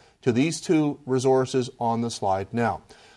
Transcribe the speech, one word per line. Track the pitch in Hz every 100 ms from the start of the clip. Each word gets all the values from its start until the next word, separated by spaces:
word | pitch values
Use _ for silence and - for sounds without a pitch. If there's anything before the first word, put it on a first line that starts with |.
| _ _
to | -
these | 117 151 160
two | - 156 147 143 -
resources | 131 135 131 131 135 123 -
on | 117 117
the | 117
slide | - 101 95 98
now. | 113 113 85 - - -